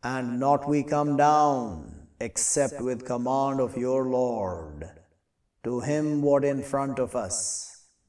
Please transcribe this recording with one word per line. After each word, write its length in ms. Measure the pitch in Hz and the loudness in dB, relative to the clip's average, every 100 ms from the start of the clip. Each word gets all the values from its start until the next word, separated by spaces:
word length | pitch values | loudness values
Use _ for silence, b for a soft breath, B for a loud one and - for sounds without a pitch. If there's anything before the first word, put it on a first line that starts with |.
And 340 | 123 131 123 123 | -4 -4 -4 0
not 300 | 135 143 143 | 2 2 2
we 160 | 147 | 0
come 320 | 143 147 147 143 | 2 0 2 4
down, 920 | 147 151 147 135 117 82 - 78 - _ | 6 6 4 2 -2 -8 -12 -16 -20 _
except 640 | 117 - - - 139 143 | -8 -4 -2 2 0 0
with 240 | 123 123 127 | -4 -4 -4
command 560 | 123 120 135 139 135 | -4 0 0 0 0
of 160 | 123 - | -2 0
your 280 | 127 131 131 | 0 0 2
Lord, 840 | 127 127 113 95 87 80 73 - - _ _ _ _ _ _ | 2 0 0 -4 -6 -10 -12 -14 -16 _ _ _ _ _ _
to 160 | 120 123 | -6 -4
him 420 | 117 151 151 147 | -2 0 0 2
what 220 | 143 143 | 4 4
in 180 | 143 139 | 4 0
front 380 | - 139 139 127 | -2 -2 -2 -2
of 160 | 123 123 | -2 -2
us 720 | 101 - - - - - _ _ | -4 -4 -6 -6 -10 -18 _ _